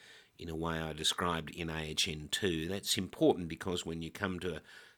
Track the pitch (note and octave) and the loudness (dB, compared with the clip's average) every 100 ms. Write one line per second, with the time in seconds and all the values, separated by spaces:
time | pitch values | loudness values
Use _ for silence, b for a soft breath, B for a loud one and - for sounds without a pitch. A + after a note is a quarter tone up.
0 | B B B B E2 D#2+ E2 D#2+ D#2+ D#2 | B B B B -6 -2 0 0 -2 0
1 | D#2 - F2+ E2 D2+ - E2 D#2+ D#2 D#2 | 0 2 2 2 0 -4 -2 -2 -2 0
2 | - D2+ D2+ - G2 D#2+ E2+ G2 - - | 0 0 -2 0 2 2 0 -2 0 0
3 | F2+ - D#3 F#2 E2 E2 G2 F2 E2 E2 | 0 4 6 6 2 -4 -2 -2 -2 -4
4 | D#2+ - G2+ F2+ F2+ D#2 - B B | -4 -2 -2 0 -2 -4 -8 B B